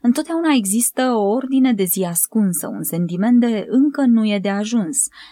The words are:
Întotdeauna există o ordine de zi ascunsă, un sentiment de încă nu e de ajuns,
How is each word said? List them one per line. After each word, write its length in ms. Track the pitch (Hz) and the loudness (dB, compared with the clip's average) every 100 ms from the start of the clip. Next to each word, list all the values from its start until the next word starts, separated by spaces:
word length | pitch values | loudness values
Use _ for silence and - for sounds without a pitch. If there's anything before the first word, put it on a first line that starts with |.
Întotdeauna 520 | 240 240 302 330 330 277 | 0 0 -2 -2 0 0
există 560 | 190 214 240 - 254 233 | 0 -2 -2 -2 0 0
o 140 | 202 | 0
ordine 440 | 226 262 262 262 | 0 0 2 2
de 100 | 220 | 2
zi 200 | 190 190 | -2 -2
ascunsă, 640 | 180 170 - 226 202 175 - | -4 -4 -4 0 0 -2 -6
un 160 | 101 | -8
sentiment 560 | 156 165 175 175 214 247 | -6 -4 -2 0 2 4
de 260 | 233 220 - | 4 0 0
încă 340 | 254 294 285 269 | 2 2 2 2
nu 200 | 226 214 | 4 2
e 140 | 202 | 0
de 100 | 196 | -2
ajuns, 580 | 196 214 233 175 139 - - - | -2 -2 -2 -2 -2 -4 -8 -20